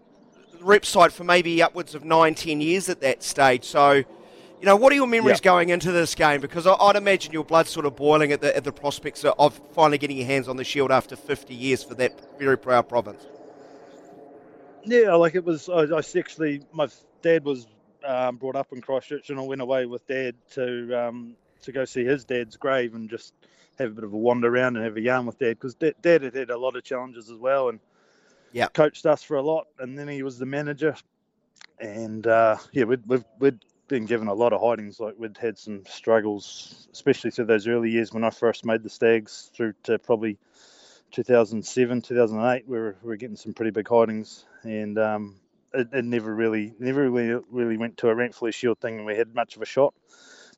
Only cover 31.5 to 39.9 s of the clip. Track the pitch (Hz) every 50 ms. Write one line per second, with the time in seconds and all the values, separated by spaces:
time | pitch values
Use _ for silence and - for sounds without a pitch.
31.5 | _ _ - - _ - 113 107 104 110 113 110 110 110 107 117 113 113 113 110
32.5 | 107 107 - - - 143 120 107 127 127 107 107 127 127 117 _ _ 107 139 139
33.5 | 123 107 _ _ _ _ _ - 139 123 107 104 120 113 110 107 98 104 120 120
34.5 | 107 92 104 120 117 110 104 101 98 - 113 107 101 107 113 110 98 - 120 113
35.5 | 101 - - 110 104 98 95 - - - - 117 113 110 104 107 104 101 - -
36.5 | - - - - - _ _ _ _ - - 143 127 - - 117 - - 117 107
37.5 | 113 107 98 117 120 120 117 113 113 117 113 107 113 113 113 113 - - 120 113
38.5 | 104 - - 117 113 113 110 104 - - 123 113 113 113 107 - - - - _
39.5 | _ - 120 110 101 _ - -